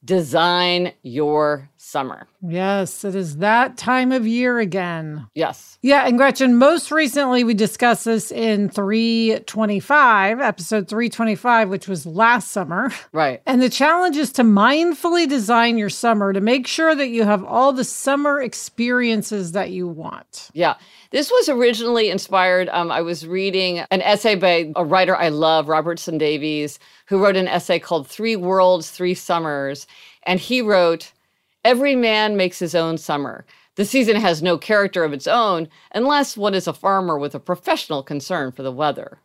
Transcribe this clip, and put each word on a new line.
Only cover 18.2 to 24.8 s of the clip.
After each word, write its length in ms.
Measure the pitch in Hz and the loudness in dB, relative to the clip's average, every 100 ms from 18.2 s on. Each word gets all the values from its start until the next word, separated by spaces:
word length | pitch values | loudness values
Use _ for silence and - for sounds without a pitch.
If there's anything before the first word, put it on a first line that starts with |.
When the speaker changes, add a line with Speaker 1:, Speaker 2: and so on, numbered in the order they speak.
| 294 285 | 0 -2
Speaker 2:
experiences 1120 | 254 - - - 240 247 240 220 208 208 175 | -4 -8 -14 -4 -2 0 0 0 -2 -6 -4
that 180 | 185 175 | -4 -4
you 160 | 185 180 | -6 -8
want. 640 | 160 160 - - - - | -8 -12 -14 -18 -20 -16
Speaker 1:
Yeah. 220 | 151 165 - - - _ | -2 0 0 -10 -20 _
This 200 | 269 294 | -4 2
was 160 | 494 339 | 2 2
originally 600 | 254 240 220 233 233 214 | 2 2 2 -2 0 0
inspired, 580 | 185 - 190 185 180 180 | -2 -2 2 2 2 0
um, 220 | 170 170 | -2 -2
I 100 | 160 | -4
was 240 | 170 170 160 | -4 -8 -6
reading 540 | 185 196 185 185 175 - | -4 -2 -2 -2 -4 -4
an 100 | 190 | -2
essay 340 | 190 208 226 202 | 0 0 2 2
by 360 | 185 170 160 | 2 2 0
a 80 | 156 | -4